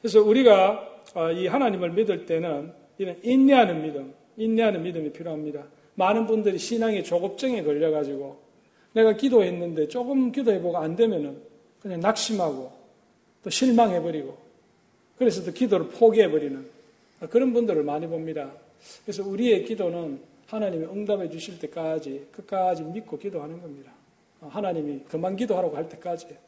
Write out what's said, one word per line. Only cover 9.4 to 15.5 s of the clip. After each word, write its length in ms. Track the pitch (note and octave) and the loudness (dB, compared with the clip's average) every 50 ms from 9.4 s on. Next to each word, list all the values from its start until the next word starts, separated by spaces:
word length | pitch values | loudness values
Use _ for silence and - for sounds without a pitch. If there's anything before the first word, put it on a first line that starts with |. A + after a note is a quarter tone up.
| F#3+ F3+ F3+ F3 F3 E3+ E3 D#3 D3+ - | 4 4 -2 -4 -6 -4 -2 -2 -2 -2
조금 420 | - B3 A#3+ B3+ C#4 C4+ B3+ A#3+ | -2 -6 -4 0 0 0 0 0
기도해보고 460 | B3 C#4 C4 A3+ G3+ F3+ E3+ F3 E3 | -2 0 0 0 0 0 -2 -2 -2
안 180 | E3+ D#3 D#3+ E3+ | -2 -4 -4 0
되면은 420 | F#3+ A#3 A3 G3+ D#3+ D3 C#3+ C3+ - - - _ _ _ _ _ _ | 2 2 2 2 -2 -4 -6 -10 -14 -20 -20 _ _ _ _ _ _
그냥 180 | - G3+ F3+ E3 | -12 -10 -8 0
낙심하고 720 | E3+ G#3 G#3+ - - - A3 G3 F3 D3+ C#3 C3 C3 - - - _ _ _ _ _ _ _ _ _ _ _ _ _ | 0 0 0 0 -4 -4 -2 -2 -2 -2 -2 -6 -10 -14 -18 -20 _ _ _ _ _ _ _ _ _ _ _ _ _
또 60 | F3+ | -6
실망해버리고 880 | - - C4 C4 A#3 A#3 A#3 G3+ F3+ E3+ D#3+ E3+ D#3+ D3+ C3+ C3+ - - _ _ _ _ _ _ _ _ _ _ _ _ _ _ _ | -2 2 2 4 6 6 4 4 2 -2 -2 -2 -4 -6 -8 -10 -14 -18 _ _ _ _ _ _ _ _ _ _ _ _ _ _ _
그래서 260 | _ B3+ A3+ F3 F#3+ E3+ | _ 2 2 2 0 -6
또 80 | F3+ | -8